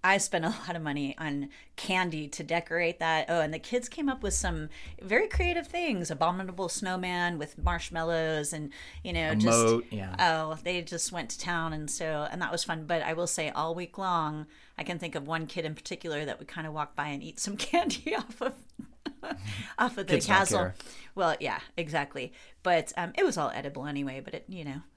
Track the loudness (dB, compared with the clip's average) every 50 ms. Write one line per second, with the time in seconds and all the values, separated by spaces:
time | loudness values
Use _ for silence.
0 | 6 6 6 6 4 2 0 2 2 2 -2 -2 -6 -6 -4 -2 -2 -2 0 0
1 | -2 -2 -4 -4 -4 -2 -2 -2 -4 -6 -8 -16 -20 -16 -12 -8 -2 0 2 2
2 | 2 2 0 -4 -6 -6 -8 -8 -2 0 0 0 0 0 0 2 2 2 2 2
3 | 2 4 4 2 2 2 2 2 2 2 0 -4 -4 0 0 0 0 -2 -4 0
4 | 0 0 0 0 0 0 0 2 0 0 0 -2 -4 -6 -8 -12 -12 -12 -12 -12
5 | -2 2 4 4 4 4 2 2 2 4 2 0 -2 -2 -4 -2 0 2 2 0
6 | 0 -2 2 2 4 2 4 0 -4 -6 -4 -4 -2 -2 -2 -2 -2 -2 -2 -2
7 | -2 0 0 2 2 0 0 -2 -4 -6 -6 -2 0 0 0 0 -4 -4 -2 0
8 | 0 2 2 2 2 2 2 0 0 -2 -4 -4 -6 -6 -8 -12 -16 -14 -14 -10
9 | -8 -2 0 2 2 4 4 6 6 8 8 8 8 8 6 6 2 -2 -6 -6
10 | -6 -4 0 4 4 4 4 4 2 -2 -4 -4 -2 -2 -2 -2 -2 -4 -4 -4
11 | -4 -2 -4 -6 -6 -6 -8 -6 -4 -2 0 0 0 0 -2 -4 -4 -4 -4 -4
12 | -2 -2 -2 -2 -2 -4 -2 -2 -2 -2 0 -2 -2 -2 -4 -4 -2 0 0 0
13 | 2 0 0 0 0 0 0 0 -2 -2 0 -2 -2 -2 -2 -4 -6 -8 -6 -4
14 | 0 2 2 2 2 0 -2 -4 -8 -10 -14 -20 -20 -18 -12 -8 -6 -4 -4 -4
15 | -6 -4 -4 -4 -4 -2 -2 -2 -2 -4 -4 -4 -4 -4 -4 -6 -8 -8 -8 -6
16 | -4 -4 -2 -2 -2 -4 -6 -6 -8 -10 -8 -6 -6 -6 -4 -4 -4 -4 -2 -4
17 | -4 -2 -4 -6 -8 -10 -8 -6 -4 -4 -2 -4 -2 2 2 4 4 4 -2 -2
18 | -2 -2 -2 -2 -2 -6 -6 -4 -4 -4 -4 -6 -18 -20 -16 -16 -16 -16 -16 -12
19 | -12 -12 -10 -8 -8 -8 -8 -6 -6 -6 -6 -6 -8 -8 0 2 2 2 2 -2
20 | 2 4 4 4 6 6 6 6 6 6 4 2 2 0 -2 -8 -12 -16 -16 -16
21 | -16 -12 -2 2 2 2 2 2 0 -2 -2 -2 -6 -6 -4 -4 -4 0 0 0
22 | 0 0 -4 -8 -8 -8 -10 -16 -20 -20 -20 -2 2 4 4 4 4 2 -2 -2
23 | -2 0 2 4 4 4 4 2 0 0 -2 -4 -6 -6 -6 -6 -6 -4 -2 -2
24 | -2 -2 -4 -6 -8 -8 -10 -10 -10 -10 -12 -8 -8 -8 -8 -8 -10 -14 _